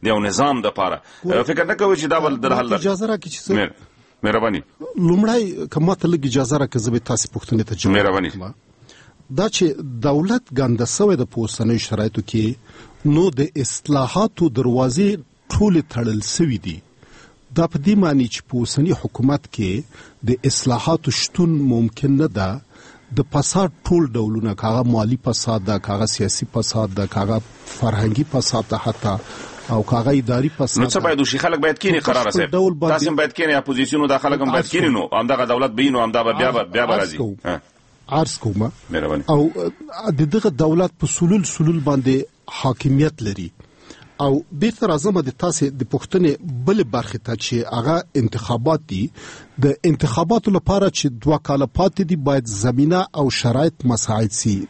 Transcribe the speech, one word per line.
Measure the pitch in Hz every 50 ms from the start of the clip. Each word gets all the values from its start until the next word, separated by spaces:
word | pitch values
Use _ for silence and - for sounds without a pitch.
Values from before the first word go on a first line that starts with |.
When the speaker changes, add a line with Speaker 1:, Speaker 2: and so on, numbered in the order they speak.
| -
Speaker 1:
د | 107
یو | 110 107
نظام | 104 104 95 90 135 147 139 123
دپاره، | 104 104 - - 95 92 82 80 - - - - -
Speaker 2:
ګوره، | 175 180 - 240 131
Speaker 1:
فکر | 160 143 170
نه | 160 -
کوئ | - 202 196 190
چې | 156 151 151 160
دا | 160
به | 156 151
د | 143 120 117 131 127
حل | 123 123 120
Speaker 2:
ماته | 110
اجازه | 95 78 - - - 220 220
راکړي | 220 196 - 180 -
چې | - -
څه | -
Speaker 1:
مهر-، | 190 214 202 - - - - - _ _ _ _ _ _ -
مهرباني. | 107 107 113 110 113 101 85 - _ _ _ 302 494 494 320
Speaker 2:
لومړی، | 180 165 175 190 214 220 226 240 226 190 - - - - -
که | 160
ماته | 156 175 196 - - 170
لږ | 175 165 135
اجازه | 139 113 139 135 113 139 147
راکړي، | 139 120 - 123
زه | 104 117
به | 117 120
تاسې | - - 127 110 - - -
پوښتنې | 113 - - - - 110
ته | - 107
جواب | 90 - 101 95
Speaker 1:
مهرباني. | 104 101 101 95 98 92 80
Speaker 2:
ورکړم. | - 98 92 98 127 _ _ _ _ _ - - - - - - _ _ - _ 135 135
دا | 190 220
چې | - - 190 160 139 - - 139 123 117 110 147
دولت | 139 147 160 190 233 247 - - 139
ګنده | 123 135 123 123 110 120
سوی | 117 - - 202 208 190
ده | 151 127
په | - - 117
اوسنیو | 113 110 - - 117 110 117 113
شرایطو | - - 117 101 107 110 - -
کې، | 104 - - 110 107 110 123 - - - - - - - - - -
نو | 151 147 156 175 196
د | 147 127 139 165 _
اصلاحاتو | 156 131 - - - _ - 147 139 131 113 - 175 208 220 _ - 170 160
دروازې | 117 120 135 123 120 127 131 131 120 151 202 202 208 190 143 _ _ _ _ _ -
ټولې | - 208 214 185 165 143 - -
تړل | 120 117 117 107 107
سوي | 104 - - - 170 156 123 98
دي. | - 92 80 82 - _ _ _ - - - - - - _ _ _ _ -
دا | - 170 165
په | - 151
دې | 139 202 214 202
معنی | 196 165 147 139 127 117
چې | - - - _
په | -
اوسني | 123 120 - - - 143 180 170 - -
حکومت | 113 _ - 123 131 143 139 - - -
کې | - 107 92 90 117 156 - - - - - - _ -
د | 113 123 127 -
اصلاحاتو | 139 - - - 131 120 117 - - 165 160 - 151
شتون | - - - - - - 175 170 160 151 143 135 120
ممکن | 117 117 113 - - - 139 139 135
نه | - -
ده. | 101 104 95 92 98 139 - _ - - - - - - _ _ 127 110
د | 143 - -
فساد | 151 - - - 180 196 175 - - _
ټول | - 175 170 165 135 110
ډولونه، | 117 110 107 110 113 107 113 101
که | 98 - 110
هغه | 110 123 127
مالي | 123 120 110 107 110 123 123 -
فساد | - 113 - - - 113 110 95
ده، | 95 107 98
که | - - 101
هغه | 101 113
سیاسي | 110 - - 110 95 - - - - -
فساد | 117 110 - - 117 110 104 95 101
ده، | 101 98
که | - 110
هغه | 101 101 113 110 110 - - - - - - -
فرهنګي | - 113 107 101 107 110 107 120 151 - -
فساد | 131 117 - - 117 110 -
ده | 120 110
حتی، | - 120 110 - - 110 98 95 - - - - - - - - - -
او | 117 110 107
که | - -
هغه | 117 117 135 139 139
اداري | 127 110 123 123 131 139 - -
فساد | 143 123 - - 240
Speaker 1:
نو | 262
څه | -
Speaker 2:
ده. | 196
Speaker 1:
باید | 165 170 160 143
وشي؟ | 139 - 123 139
خلک | 151 175 170 156
باید | 143 160 151 -
کینی | - 196 170 156
Speaker 2:
په | 143
Speaker 1:
قراره، | - 127 127 120 107
Speaker 2:
بشپړ | 98 180
Speaker 1:
صاحب. | - 143
Speaker 2:
ډول | 139 180 190 190 175
باندې | 147 156 165 156 156
Speaker 1:
تاسې | 143 170
هم | 156
باید | 143 151 147 -
کینی، | - 170 156 151
اپوزیسیون | 139 131 - 135 123 135 135 156 151
او | 147 139
دا | 139 135
خلک | - 143 139 135
هم | 139 131
باید | 127 131 120
Speaker 2:
عرض | -
Speaker 1:
کینی. | - 170 180
Speaker 2:
کوم. | 160 127
Speaker 1:
نو | 107 85 - - 107
همدغه | 113 120 139 120 127
دولت | 117 120 123 135 131
به | 110 110 135
وي، | 139
نو | 135 123 117
همدا | 113 110 120 117
به | 117 113
بیا | 104 123 127
به، | 123 117 104
بیا | 87 87 117 120
به | 117 113
Speaker 2:
عرض | 104 98 87 78
Speaker 1:
راځي. | 78
Speaker 2:
کوم. | 135 107 101 92 _
Speaker 1:
ها. | - 90 78 - _ _ _ _ _ _ _ - -
Speaker 2:
عرض | 131 147 160 - - -
کوم. | - 117 98 101 107 123 - - - -
Speaker 1:
مهرباني. | 85 82 76 76 78 147 139 -
Speaker 2:
او | 160 147 147 165 - 185 175 170 - - - - - - 220 220 170 135
د | 156 151
دغه | 143 220 196 214
دولت | 156 120 156 156 156 170 185 175 - _
په | - 143
سلول | - - 175 165 196 220 180
سلول | - - - 160 156 170 165 139
باندې | 147 143 139 127 127 131 131 143 - _ _ _ -
حاکمیت | - - - 135 123 - - 143 135 135 147 156 156 -
لري. | 117 104 98 - 90 - - _ - - _ _ - - - - - - - _
او | 143 139 135 143 170 _
بیرته | 185 147 170 226 226 - - 208
راځم | 165 147 139 208 202 185
د | 151 131 120 _
تاسې | - 175 160 - 147
د | 120 139 135 123 -
پوښتنې | - 131 - - - 190 180 156 143 - - 170 135 120 127
بلې | 135 196 220 180 113 101
برخې | 120 117 - - 113 -
ته | - 117
چې | 113 - - - 117 113 - 117
هغه | 120 113 135 160 170 180 - _
انتخابات | 143 123 113 - 120 - - 120 120 117 156 160 151 160 -
دي. | 98 92 95 170 - - - - - - - - - - 127
د | 139 139 - -
انتخاباتو | 180 151 - - 143 117 135 170 165 226 233 - -
لپاره | 196 180 - - 185 202 196 190
چې | - - - 147 123 113 101
دوه | 139 156 139
کاله | - - 143 139 139 123 _ -
پاتې | 175 196 - - 190 156
دي، | 180
باید | 160 135 139 139 135 123
زمینه | 113 110 95 101 127 120 123 143 156 175 180 190 - _
او | 160 143 131
شرایط | - - - 123 117 131 151 165 160 _ -
مساعد | 127 120 110 - - 110 107 113 107 - -
سي. | - 113 101 98 87 -